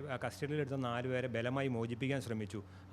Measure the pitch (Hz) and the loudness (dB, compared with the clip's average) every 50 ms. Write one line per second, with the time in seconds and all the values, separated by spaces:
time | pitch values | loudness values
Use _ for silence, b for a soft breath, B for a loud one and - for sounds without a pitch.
0 | 139 147 131 120 135 120 - - 151 139 151 151 143 127 139 135 131 120 120 120 | -2 -4 -2 -2 -2 -2 -2 -2 -2 0 2 2 2 2 0 0 2 2 2 2
1 | 123 127 127 127 123 127 113 117 117 123 131 139 135 131 123 113 117 117 113 110 | 2 2 2 2 2 2 2 2 2 2 2 2 2 2 2 2 0 0 0 0
2 | 135 131 139 135 - 117 117 110 107 95 110 104 95 B B B B - | 0 2 2 0 0 -2 -2 -2 -2 -2 -4 -6 -8 B B B B -6